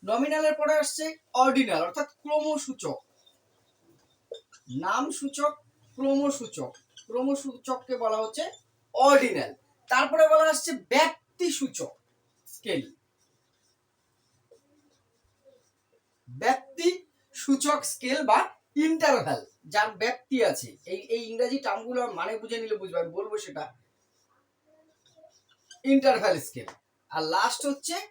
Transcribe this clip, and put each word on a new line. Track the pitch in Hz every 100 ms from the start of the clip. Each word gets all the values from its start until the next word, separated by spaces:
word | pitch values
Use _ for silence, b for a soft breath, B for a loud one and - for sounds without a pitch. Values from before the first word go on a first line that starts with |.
| 190
নমিনালের | 233 285 311 311
পরে | 302 302
আসছে | 302 294 - 311 320 _
অর্ডিনাল, | - 262 262 240 165
অর্থাৎ | 165 - 294
ক্রমসূচক। | _ 294 302 302 302 269 - - - _ _ _ _ _ _ _ _ _ _ _ _ _ - _ - _
নাম | 127 - - 294
সূচক, | - 277 277 294 294 _ _ _ -
ক্রমসূচক, | 269 277 285 277 226 - 131 - _ - -
ক্রমসূচককে | 233 262 277 277 240 - 254 - 247
বলা | 226 214
হচ্ছে | 220 - 339 - _ _ _
অর্ডিনাল। | - 262 269 254 147 - - _ _ _
তারপরে | 254 294 320 311
বলা | 311 320
আসছে | 311 -
ব্যক্তি | 277 - 262 320 320 _ _ 349
সূচক | - 269 - - - _ _ _ _ -
স্কেল, | - 226 277 - - _ _ _ _ _ _ _ _ _ _ _ _ _ _ _ _ _ 294 294 _ _ _ _ _ 554 539 _ _ _ _ _ _ -
ব্যক্তি | 127 208 262 - - 339 359 - _ _
সূচক | - - 269 285 294 -
স্কেল | - 254 285 269
বা | - - - _ 285
ইন্টারভ্যাল, | 311 320 330 247 151 143 - _ 160
যার | 208 214
ব্যক্তি | 196 220 247 _ 262 214
আছে। | - - - -
এই, | 185
এই | - 233 226
ইংরেজি | 226 247 269
টার্মগুলো | 247 - 233 247 247
মানে | 214 208 220
বুঝে | 220 226
নিলে | 220 214
বুঝবে, | 185 170
আমি | 165
বলবো | 170 208 214
সেটা | - - 151 _ _ _ _ _ _ _ _ _ 311 311 320 _ _ _ - _ _ _ _ 740
ইন্টারভ্যাল | - 269 262 - - 165
স্কেল। | - 123 - - _ _ _
আর | 160
লাস্ট | 156 165 - - 285
হচ্ছে | 277 - 339 415